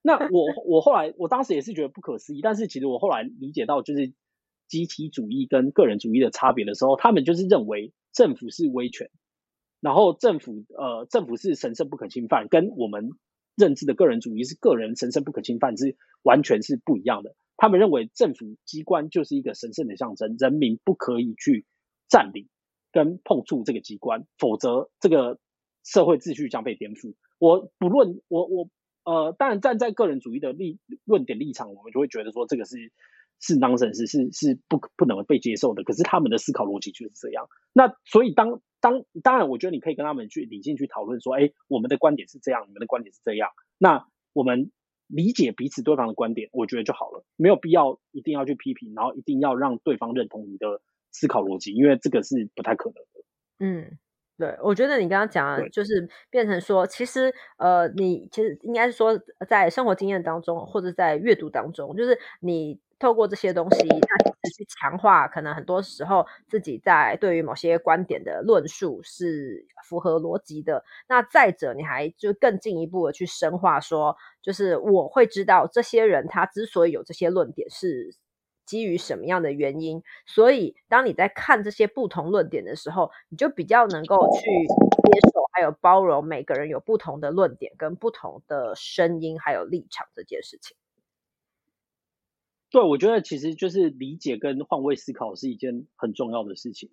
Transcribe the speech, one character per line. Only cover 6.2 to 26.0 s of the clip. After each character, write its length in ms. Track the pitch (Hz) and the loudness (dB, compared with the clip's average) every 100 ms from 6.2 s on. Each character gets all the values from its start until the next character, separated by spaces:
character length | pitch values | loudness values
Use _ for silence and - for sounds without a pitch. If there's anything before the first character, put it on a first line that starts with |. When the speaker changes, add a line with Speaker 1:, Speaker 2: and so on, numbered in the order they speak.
Speaker 1:
的 100 | 120 | 0
差 240 | - 131 | 2 0
别 100 | 123 | 0
的 100 | 104 | -4
时 120 | 104 131 | -2 0
候， 100 | 135 | 4
他 160 | 233 | 4
们 100 | 196 139 | 4 2
就 80 | |
是 120 | 170 185 | -2 2
认 200 | 190 107 | 2 2
为 260 | 107 107 _ _ | -8 -10 _ _
政 200 | - 151 | 2 2
府 140 | 131 120 | 2 -10
是 180 | - 160 | -4 -4
威 220 | 123 123 | -2 -6
权， 220 | - 156 _ _ _ _ _ _ _ | -8 -16 _ _ _ _ _ _ _
然 140 | 147 | 0
后 220 | 143 202 | 4 4
政 240 | 160 240 165 | 4 0 0
府， 260 | - 107 107 | -6 -16 -16
呃， 300 | - 135 117 123 | -10 -8 -6 -2
政 160 | - 123 | -2 -2
府 100 | 117 | -6
是 180 | 196 | -4
神 200 | 147 127 | -4 -6
圣 160 | 117 151 | -6 -8
不 80 | 131 | -8
可 100 | - | -10
侵 200 | 131 113 | -10 -2
犯， 200 | 135 107 | -2 2
跟 220 | 160 190 202 | 2 2 -4
我 100 | 113 | -6
们 220 | 104 113 - _ _ _ - | -6 -10 -12 _ _ _ 2
认 180 | 196 | 2
知 100 | 139 | 4
的 80 | 147 | -2
个 140 | 156 170 | 4 4
人 140 | 117 | 2
主 160 | 117 110 | -4 -8
义 60 | |
是 120 | 127 160 | -8 0
个 180 | 233 | 2
人 220 | 127 110 120 | 2 -2 -6
神 160 | 123 | -4
圣 100 | 135 | -4
不 100 | 143 | -4
可 100 | - | -8
侵 160 | - 117 | -6 -2
犯 180 | 135 107 | -2 -2
是 220 | 135 - _ _ | -4 -6 _ _
完 200 | - 131 | 4 4
全 200 | 147 110 | 4 0
是 180 | 107 131 | 0 -6
不 140 | - - | -2 -2
一 60 | |
样 200 | 110 107 | 0 -4
的。 120 | 101 _ _ - | -6 _ _ 2
他 100 | 220 | 4
们 100 | 185 | 6
认 120 | 208 | 4
为 200 | 139 113 | 2 -2
政 220 | - 208 | -2 -2
府 220 | 123 110 110 | -2 -12 -18
机 180 | - 151 | -14 -14
关 260 | 156 175 156 | -2 -2 -2
就 140 | 180 | -4
是 140 | 147 139 | -2 -4
一 60 | |
个 120 | 127 | -6
神 180 | 104 117 | -10 -12
圣 140 | 104 120 | -8 -8
的 100 | 95 | -8
象 200 | 123 101 | -10 -8
征， 180 | 110 117 | -8 -2
人 160 | 131 | 0
民 280 | 151 127 110 | 2 0 -2
不 100 | - | -2
可 260 | 185 - 120 | -2 -2 -4
以 140 | 120 | -4
去 300 | 110 - 120 - _ _ _ _ | -4 0 0 -2 _ _ _ _
占 240 | 214 - | 4 4
领 160 | - - _ _ _ _ | -6 -18 _ _ _ _
跟 300 | 170 151 180 | 0 0 -2
碰 220 | - 156 | -2 -2
触 180 | - 143 | -2 -6
这 100 | 107 | -4
个 80 | 117 | -8
机 180 | - 104 | -8 -12
关， 280 | 127 113 - _ | -6 -6 -8 _
否 200 | 135 107 | -2 0
则 340 | 127 120 - _ | -2 -2 -4 _
这 100 | 190 | 2
个 300 | 160 123 127 _ _ _ _ | 4 2 -4 _ _ _ _
社 200 | - 208 | 0 4